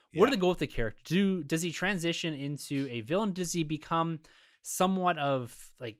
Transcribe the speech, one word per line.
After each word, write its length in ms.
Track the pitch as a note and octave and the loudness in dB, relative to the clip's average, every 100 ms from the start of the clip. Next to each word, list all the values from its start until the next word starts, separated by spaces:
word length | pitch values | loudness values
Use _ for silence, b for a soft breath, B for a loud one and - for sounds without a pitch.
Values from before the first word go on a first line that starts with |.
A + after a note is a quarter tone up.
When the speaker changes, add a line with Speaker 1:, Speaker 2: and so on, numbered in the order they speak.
| b | b
Speaker 1:
Where 140 | D#3+ A#3+ | 4 4
do 40 | |
Speaker 2:
Yeah. 40 | B3+ | 6
Speaker 1:
they 40 | |
go 80 | F3+ | 2
with 100 | F3 | 2
the 80 | C#3+ | -2
character? 340 | - A2+ - - | -2 -4 -4 -2
Do, 380 | E3+ G3 F#3 | 2 2 0
does 180 | C#3 D#3+ | -2 -2
he 100 | E3+ | -2
transition 600 | - F#3 G3 E3+ E3 E3+ | -2 -2 0 0 -2 -4
into 540 | C#3+ C#3 D3 - C#3 C3+ | -4 -4 -6 -4 -4 -2
a 120 | A#2+ | -4
villain? 320 | A2 F3+ A3 | -2 0 0
Does 180 | F3+ F3 | -2 -2
he 120 | F3 | -2
become 560 | D#3 D3+ - E3 E3 D#3+ - b b b | -2 -4 -2 0 0 -2 -10 b b b
somewhat 560 | - - F#3 F#3 F3+ E3 | -6 0 2 2 2 2
of, 360 | C#3+ C3+ A#2+ - - - | 2 0 -2 -12 -20 -12
like, 180 | A#2 - | -12 -12